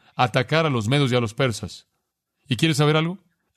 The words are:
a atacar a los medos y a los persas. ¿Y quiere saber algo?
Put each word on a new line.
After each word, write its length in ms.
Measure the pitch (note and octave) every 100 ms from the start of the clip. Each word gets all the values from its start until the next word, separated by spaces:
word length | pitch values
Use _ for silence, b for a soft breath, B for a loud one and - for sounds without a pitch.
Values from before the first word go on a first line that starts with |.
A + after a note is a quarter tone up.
| b -
a 80 |
atacar 420 | B2+ C3 B2 D#3 D#3+
a 40 |
los 180 | B2+ G#2+
medos 240 | C#3+ C#3
y 20 |
a 60 | B2
los 140 | A#2
persas. 520 | - C3+ G#2+ F2 - - _ _ _ _ _ -
¿Y 80 | G#2+
quiere 180 | D#3+
saber 220 | C#3+ D3 D#3
algo? 220 | E3 F#3 _ _ _